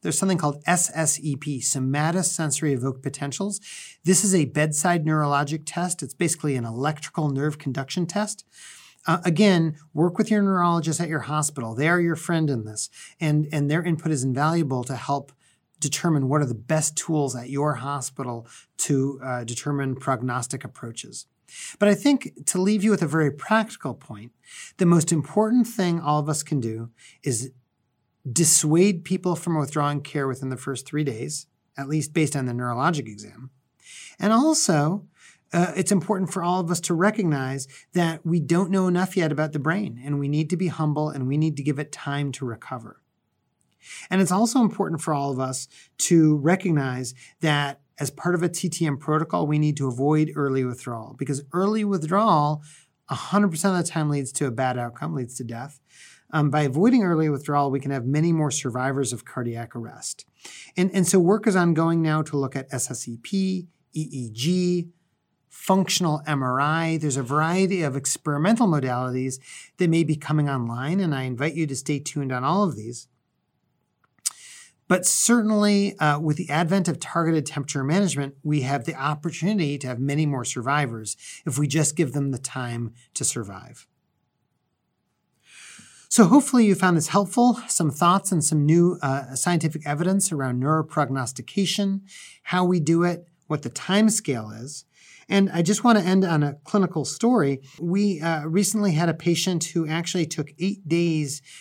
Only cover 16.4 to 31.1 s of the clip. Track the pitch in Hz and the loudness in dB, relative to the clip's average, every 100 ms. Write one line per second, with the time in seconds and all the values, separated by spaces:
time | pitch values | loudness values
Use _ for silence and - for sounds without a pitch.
16.4 | 131 110 - 156 151 - - 156 139 120 | 0 -4 -2 -2 -2 -4 -2 0 0 -4
17.4 | 127 139 147 123 131 143 127 - 127 117 | -6 -2 -2 -2 -4 -6 -8 -8 -8 -8
18.4 | 117 - - - - 139 135 135 131 123 | -12 -20 -16 -6 -2 0 0 -4 -6 -6
19.4 | 120 120 143 143 135 131 - 127 127 123 | -6 -8 -4 -2 -2 -4 -2 -2 -2 -4
20.4 | 123 131 - - 117 113 113 107 - _ | -6 -8 -12 -14 -14 -12 -14 -16 -20 _
21.4 | _ - - - 208 202 285 277 - - | _ -18 -14 0 2 4 4 2 0 -10
22.4 | 139 185 190 214 208 190 156 160 147 151 | -4 0 2 2 2 2 2 2 0 0
23.4 | - 220 220 - 147 120 - 104 117 _ | 0 0 0 -6 -10 -10 -14 -18 -18 _
24.4 | - - - - 175 170 165 165 135 208 | -20 -20 -10 0 4 6 4 0 0 2
25.4 | 214 247 226 - 180 170 156 151 147 151 | 4 4 2 2 0 0 0 0 0 -2
26.4 | - 147 113 110 117 _ - - - 113 | -2 -2 -2 -6 -10 _ -20 -10 -4 -4
27.4 | 127 - _ _ _ _ _ _ 135 117 | -6 -14 _ _ _ _ _ _ -4 0
28.4 | 165 - 151 160 196 175 - 185 185 160 | 4 4 4 4 4 2 -2 -2 -2 -4
29.4 | - 160 147 151 147 147 143 151 135 123 | -2 -2 -2 0 0 -2 -4 -4 -4 -4
30.4 | 131 127 131 127 - 147 147 | -6 -8 -8 -8 -6 -4 -4